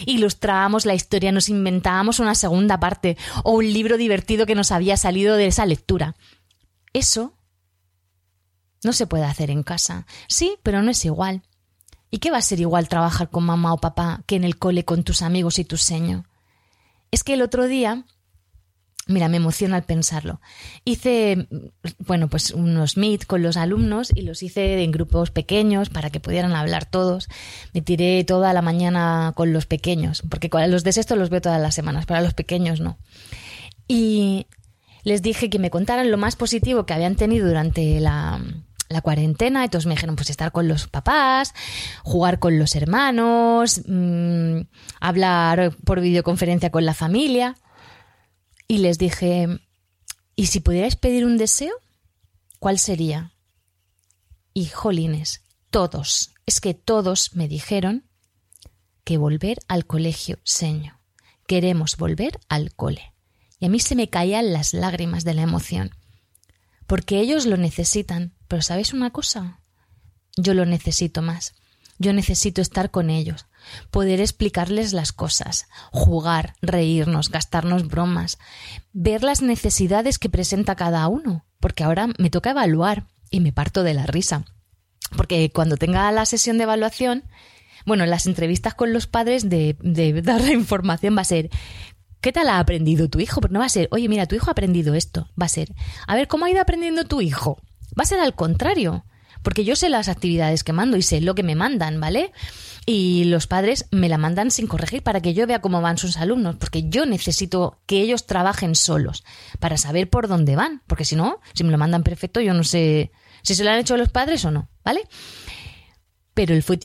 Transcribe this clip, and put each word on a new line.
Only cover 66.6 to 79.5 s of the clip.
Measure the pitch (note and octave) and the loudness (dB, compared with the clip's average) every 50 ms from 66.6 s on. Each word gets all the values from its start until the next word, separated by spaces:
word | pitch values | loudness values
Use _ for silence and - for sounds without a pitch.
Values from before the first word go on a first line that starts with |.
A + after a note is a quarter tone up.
| _ _ _ _ - | _ _ _ _ -4
Porque | - G3 F#3 F3+ - G3+ G3 | -2 -2 -2 0 0 0 0
ellos | G#3+ B3 D4+ D#4 C4+ | 2 2 2 2 2
lo | A#3+ G3 | 2 2
necesitan. | F3+ F3 E3 - - E3+ - - G#3 G3+ - F3 E3+ F3 F3 - _ - - F3 | 2 0 0 -2 -2 -2 -2 -2 -2 -2 -4 -4 -6 -6 -8 -10 _ -10 -6 -4
Pero | E3+ | -2
¿sabéis | D#3 - F3 F#3 A3 - C4+ | -2 -2 -2 -2 -2 -2 -2
una | C4 B3 B3 | -2 -4 -4
cosa? | A#3+ D4+ D4 - - G#3+ F#3 F3+ F3 - _ _ _ _ _ _ _ _ _ - _ _ _ _ - | -4 -4 -6 -4 -4 -6 -8 -10 -12 -16 _ _ _ _ _ _ _ _ _ -20 _ _ _ _ -4
Yo | - F3 F#3+ F#3+ | -2 0 2 2
lo | F#3 F3+ | 2 2
necesito | E3+ F3 E3 - E3+ D3+ - F3+ E3 - E3 D#3+ | 2 0 0 -2 -2 -2 -2 -2 -2 -4 -4 -4
más. | E3 E3 E3+ - - - _ _ _ _ _ _ _ _ | -4 -6 -8 -10 -12 -14 _ _ _ _ _ _ _ _
Yo | - F#3 G3+ G3 | -2 0 0 2
necesito | G3+ G3 - F#3 - - G3+ F3 F#3+ | 2 0 0 0 0 0 -2 0 -2
estar | F3+ - - F#3+ F#3+ G3 | -2 -2 0 -2 -2 -2
con | - F#3 E3+ D#3+ | 0 0 0 0
ellos, | D#3+ D#3+ D#3 E3 D#3+ - - _ _ _ - - - - - - | 0 0 -2 -4 -6 -10 -12 _ _ _ -20 -20 -20 -20 -10 -4
poder | - G3+ G3 F#3+ F#3+ F#3 | -2 0 2 2 2 2
explicarles | G3+ G#3+ - - G#3+ G3+ - F3 E3+ F3 G#3 G#3+ A3 G#3 F#3+ | 0 0 0 0 -2 -2 0 -2 -2 -2 -2 -2 -2 -2 -2
las | F3 D3+ - | -2 -4 -4
cosas, | - - - D#3+ - - - - F3 - - _ - - - - | -6 -6 -4 -2 -2 -4 -4 -4 -6 -8 -8 _ -16 -20 -12 -6
jugar, | - B2+ - - E3 E3 D#3 E3+ E3 D#3+ D#3+ - - _ | 0 2 4 4 4 2 0 0 0 0 -2 -4 -8 _
reírnos, | - E3+ F3+ F3 E3 D#3+ E3 D#3+ D#3 E3 E3 D3+ D3+ - | -4 0 0 2 2 2 2 2 2 0 0 -2 -2 -2
gastarnos | - D#3+ - - - E3+ D#3+ F3 F3+ F3+ E3+ | -4 -6 -4 -2 -2 -2 0 0 0 0 0
bromas, | D3+ D#3 E3 F3 F3+ F3 E3+ E3+ E3+ - - - - - - - - - - - _ | -2 -2 -2 -2 0 -2 -2 -4 -6 -8 -12 -14 -20 -20 -20 -20 -18 -18 -18 -16 _
ver | - G3 E3+ G#3+ G#3+ A3 A#3 | -6 -2 0 0 0 2 0
las | C#4 C#4 - | 0 0 2
necesidades | C4+ B3 | 2 0